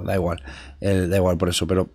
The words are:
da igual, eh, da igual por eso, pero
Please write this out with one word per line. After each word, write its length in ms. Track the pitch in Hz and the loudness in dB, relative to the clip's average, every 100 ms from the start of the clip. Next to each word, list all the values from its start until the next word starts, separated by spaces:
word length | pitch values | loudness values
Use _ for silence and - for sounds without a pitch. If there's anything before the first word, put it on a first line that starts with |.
| 92 | -2
da 80 | |
igual, 300 | 98 85 85 - - - - | 0 0 -4 -10 -16 -18 -6
eh, 260 | 101 95 90 | 0 2 2
da 80 | 98 | 4
igual 180 | 92 87 | 4 2
por 100 | 90 | 0
eso, 160 | - 85 | 0 0
pero 240 | 92 90 | 0 0